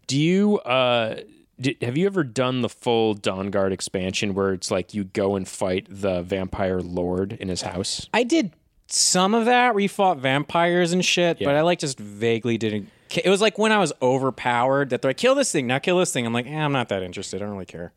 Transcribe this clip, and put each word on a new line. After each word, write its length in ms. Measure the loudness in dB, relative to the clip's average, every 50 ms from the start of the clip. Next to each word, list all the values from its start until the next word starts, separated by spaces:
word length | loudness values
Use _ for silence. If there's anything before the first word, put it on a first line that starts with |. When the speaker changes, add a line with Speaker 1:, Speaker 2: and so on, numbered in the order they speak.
| _
Speaker 1:
Do 120 | -4 0 2
you, 420 | 2 4 4 4 4 2 2 0
uh, 560 | 0 0 0 2 2 2 2 2 0 -2 -4 -6 -10 -16 -20 -20 _ _ _ -6
d-, 160 | -4 -4 -4 -2 -4
have 160 | -4 0 0
you 80 | 0
ever 180 | 0 0 -2 -2
done 380 | -2 -2 -2 0 0 0 0 -2
the 80 | -4
full 440 | -6 -4 0 2 2 4 4 2 0
Dawnguard 560 | 0 -2 -4 -2 -2 -4 -2 0 0 0 0 0
expansion 600 | -2 -4 -6 -4 -4 -4 -2 -2 -2 -2 -2 0
where 220 | 0 0 0 0
it's 160 | -2 -2 -2
like 240 | -2 -2 -2 -4 -6
you 100 | -6 -6
go 320 | -4 -2 -2 0 0 0
and 100 | 0 -2
fight 400 | -6 -6 -4 -2 -2 -2 -2 -4 -6
the 320 | -8 -4 -2 -2 0 -2 -2
vampire 580 | -2 -4 -4 -4 -4 -4 -4 -2 -2 -2 -2
lord 540 | -4 -4 -4 -4 -2 -2 -2 -2 -2 -4 -4
in 140 | -6 -6 -6
his 120 | -6 -6
house? 480 | -6 -6 -6 -6 -6 -6 -6 -8 -6 -4 -2
Speaker 2:
I 80 | -2 0
did 300 | 2 2 0 0 -2 -6 _ _ _ _ _ _
some 480 | -6 -2 0 2 2 2 2 2 4 2
of 100 | 2 2
that 300 | 4 4 4 4 4 2
where 80 | 2 0
you 80 | 0
fought 260 | 0 2 2 2 2
vampires 800 | 2 0 0 0 0 0 0 2 2 4 4 4 4 2 2 2
and 100 | 2 2
shit, 340 | 2 2 2 2 2 2 0
Speaker 1:
Yeah. 100 | 0 2
Speaker 2:
but 60 | 2
I, 60 | 4
like, 200 | 4 2 2 0
just 180 | -2 -4 -6 -8
vaguely 580 | -12 -14 -6 -2 0 2 2 2 0 0 0
didn't 320 | 0 0 -2 -2 -4 -6 -8 -14 _ _ -8
K-, 140 | -6 -2 2
it 60 | 2
was 100 | 2 4
like 180 | 2 2 2 2
when 140 | 2 2 4
I 60 | 4
was 140 | 2 0 0 0 0
overpowered 880 | 2 2 2 0 -2 -2 -2 -2 0 2 2 2 2 2 2 0 0
that 120 | -2 -2 0
they're 80 | -2
like, 60 | 0
"Kill 180 | 2 2 2 2
this 160 | 2 2 0 0
thing, 140 | -2 0
now 120 | 0 0 0
kill 200 | 0 2 2 2
this 140 | 2 2 0
thing." 140 | -2 -2
I'm 60 | -2 -2
like, 140 | -2 -4
"Eh, 80 | -4 -4
I'm 180 | -2 -2 0 0
not 160 | 0 0 -2
that 120 | -2 -4 -4
interested. 380 | -6 -8 -10 -10 -8 -8 -8 -8
I 20 |
don't 80 | -8 -8
really 120 | -10 -10
care." 260 | -12 -12 -12 -12 -14 -14